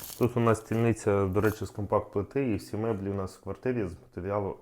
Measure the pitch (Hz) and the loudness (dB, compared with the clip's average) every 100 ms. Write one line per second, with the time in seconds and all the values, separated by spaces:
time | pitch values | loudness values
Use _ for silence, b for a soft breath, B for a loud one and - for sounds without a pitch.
0 | - - 120 120 117 107 - 113 117 110 | -8 0 0 4 4 4 2 2 2 2
1 | - 101 98 98 104 101 98 - 101 104 | 2 2 2 2 2 0 -8 -6 0 0
2 | - 101 95 135 135 98 - 104 113 104 | 0 -4 -2 -2 0 -2 -4 -4 -2 -2
3 | 95 98 92 - - 95 127 120 95 85 | -2 -4 -6 -8 -12 -6 -2 -2 -2 -6
4 | - - 90 101 98 - | -14 -8 -4 -2 -4 -6